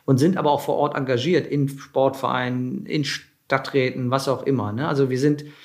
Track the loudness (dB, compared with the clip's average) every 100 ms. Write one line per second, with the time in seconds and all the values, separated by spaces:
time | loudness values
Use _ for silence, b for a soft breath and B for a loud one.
0 | 2 4 4 2 2 0 0 0 0 -2
1 | -2 0 2 0 0 0 -2 -4 -4 2
2 | 2 2 -2 -2 -2 -4 -4 -6 -4 -4
3 | -2 -6 -12 _ -2 -2 0 0 0 0
4 | -2 0 0 -2 0 0 0 -2 0 2
5 | 2 2 2 0 B B